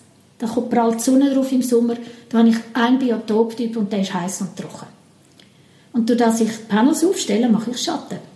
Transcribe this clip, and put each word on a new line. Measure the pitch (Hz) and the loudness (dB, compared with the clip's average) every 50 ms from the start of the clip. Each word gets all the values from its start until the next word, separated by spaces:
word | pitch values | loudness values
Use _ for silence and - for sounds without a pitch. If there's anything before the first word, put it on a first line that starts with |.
| - _ _ _ _ _ _ - | -20 _ _ _ _ _ _ -8
Da | 240 220 | -8 -4
kommt | - 247 233 - | -2 -4 -2 0
prallt | 233 240 233 226 226 | 0 0 2 0 0
die | 226 - | 0 0
Sonne | 262 262 262 277 277 269 | 2 4 4 4 4 2
drauf | 269 262 262 269 | 0 0 0 0
im | 254 | 0
Sommer, | 233 - 240 233 240 233 233 - - - - - - - | 0 2 2 2 2 0 -2 -4 -8 -12 -18 -20 -10 -2
da | - 226 | 2 4
habe | 226 226 | 4 4
ich | 226 - - - - | 4 2 -2 -6 -4
einen | 247 233 247 262 262 | -2 0 2 2 2
Biotoptyp | 277 240 220 202 - - 214 220 226 226 - - 240 220 226 233 | 2 0 0 -2 -2 0 2 2 2 0 -2 -4 -6 -4 -4 -4
und | 208 196 214 | -4 -2 -2
der | 196 | -2
ist | 190 - - | -2 -2 -4
heiß | 180 175 190 - - | -4 -4 -6 -6 -6
und | 196 165 - - | -8 -8 -10 -12
trocken. | 160 160 - - - - - _ _ _ _ _ _ _ _ - - _ _ _ _ _ _ _ _ _ - | -14 -14 -16 -18 -18 -20 -20 _ _ _ _ _ _ _ _ -20 -20 _ _ _ _ _ _ _ _ _ -4
Und | 240 226 240 | -2 0 2
durch | 240 226 | 2 2
das | 240 226 226 - | 4 2 2 2
ich | 220 208 - - - - | 0 -2 -2 -6 -4 -2
Panels | 202 214 240 294 311 - 330 | 2 2 4 4 4 2 2
aufstelle, | 370 381 - - - 202 214 254 240 | 2 0 0 -2 0 0 2 2 2
mache | 214 - - 233 | 2 2 0 -4
ich | 254 - | -6 -6
Schatten. | - 359 311 - - - 202 165 - - - | -6 -6 -6 -6 -8 -10 -12 -14 -14 -16 -20